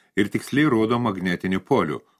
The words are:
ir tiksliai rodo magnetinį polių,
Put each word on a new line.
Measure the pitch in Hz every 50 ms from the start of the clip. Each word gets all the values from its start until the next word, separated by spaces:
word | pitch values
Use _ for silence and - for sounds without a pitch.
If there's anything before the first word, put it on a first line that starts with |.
| _ _ _
ir | - 104 101
tiksliai | - 113 - - - 139 151 151
rodo | 123 110 110 110 120 120 120
magnetinį | 117 98 92 90 92 87 85 - 92 95 95 - -
polių, | 139 123 85 78 69 - - _ _